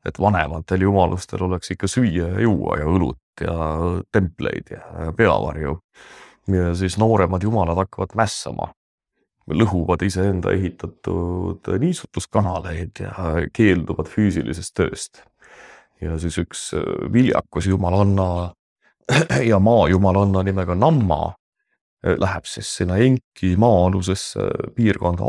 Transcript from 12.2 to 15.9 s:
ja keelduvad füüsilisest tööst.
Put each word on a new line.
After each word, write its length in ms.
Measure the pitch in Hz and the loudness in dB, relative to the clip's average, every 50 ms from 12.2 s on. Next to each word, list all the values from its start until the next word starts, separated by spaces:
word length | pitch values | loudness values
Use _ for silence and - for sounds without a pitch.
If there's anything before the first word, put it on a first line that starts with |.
| - - - 113 104 95 90 82 82 90 82 82 87 - - - | -8 -4 -2 -2 0 0 -2 -4 -6 -8 -8 -8 -8 -10 -10 -12
ja 140 | 98 98 - - 92 82 80 85 85 - - | -12 -12 -10 -8 -4 -4 -2 -2 -4 -2 0
keelduvad 560 | - 113 104 92 90 78 - - - - - | 2 4 4 4 2 0 -4 -6 -6 -8 -6
füüsilisest 680 | - - 107 101 87 85 65 55 80 87 85 - - - | -2 0 0 0 0 0 -4 -4 -6 -8 -10 -8 -4 -2
tööst. 460 | 90 69 - - - - _ - - _ _ _ _ - - - - - - - _ _ | -2 -2 -4 -8 -12 -14 _ -20 -20 _ _ _ _ -20 -20 -20 -20 -20 -20 -20 _ _